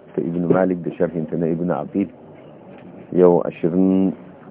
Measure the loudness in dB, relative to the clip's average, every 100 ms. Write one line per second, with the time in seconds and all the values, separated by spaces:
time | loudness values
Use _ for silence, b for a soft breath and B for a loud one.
0 | -10 -6 -4 -2 0 2 2 -2 -6 -4
1 | -4 -2 -6 -2 -2 -2 -2 -4 -4 -4
2 | -4 -8 -20 -20 -20 -20 -20 -20 -20 -20
3 | -4 4 6 6 0 -4 0 2 4 4
4 | 0 -2 -12 -20 -20